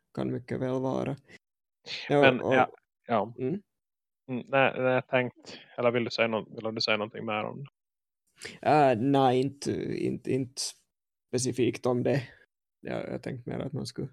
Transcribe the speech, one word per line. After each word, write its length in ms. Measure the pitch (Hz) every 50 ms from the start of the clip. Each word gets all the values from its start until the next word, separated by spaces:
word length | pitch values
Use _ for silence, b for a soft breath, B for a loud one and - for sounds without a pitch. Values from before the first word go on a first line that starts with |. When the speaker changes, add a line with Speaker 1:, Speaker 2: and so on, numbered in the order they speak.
| _ _ -
Speaker 1:
kan 180 | 131 131 127
mycket 280 | 127 127 123 - 127 127
väl 200 | 131 127 127 131
vara. 360 | 131 131 131 127 123 135 139 - _ B B B _ _ _ _ _ _ _ _ - - - - - -
Ja, 120 | 143 143
Speaker 2:
Men, 200 | 143 135 127 120
Speaker 1:
och 140 | - 101 131
Speaker 2:
ja, 160 | 131 127 - - - _ _ _ _ _
ja. 280 | - 117 107 98 117 120 -
Speaker 1:
Mm. 240 | 131 131 170 202 - _ _ _ _ _ _ _ _ _ _ _ _ -
Speaker 2:
Mm, 160 | 127 120 - -
nej, 240 | 135 135 131 120 -
nej, 160 | - 127 127 127
jag 120 | 127 - -
tänkt, 500 | - 127 123 120 - _ - B B B B B B
eller 140 | - 120 120
vill 140 | 117 123 117
du 60 | 107
säga 180 | - - 113 117
nå-, 340 | 113 107 92 - 78 - 107
vill 100 | 113 110
du 60 | 113
säga 160 | - - 107
någonting 300 | 104 104 110 - 107 110
mer 180 | 113 107 107 104
om 200 | - - - 143
det? 60 | - _ _ _ _ _ _ _ _ _ _ _ _ _ B B B B B B -
Speaker 1:
Äh, 280 | 147 151 147 135 123 101
nej, 420 | 123 139 139 139 135 139 127 127
inte, 320 | 131 139 135 - - 139 104 80 - - - - -
inte, 280 | 123 135 - - -
inte 300 | 127 131 135 123 - - - - - _ _ _ _ _ _ _ _ _ _ -
specifikt 580 | - 123 127 123 120 - 120 110 - - -
om 160 | 120 123 123
det. 200 | 123 131 147 139 117 B B B B _ _ _ _ _ _ _
Jag, 280 | - - - - - -
jag 100 | - 127
tänkte 280 | - - 131 117 120 123
mer 80 | 123 120
att 140 | 127 135
man 140 | - 131 139
skulle 220 | - - - - 135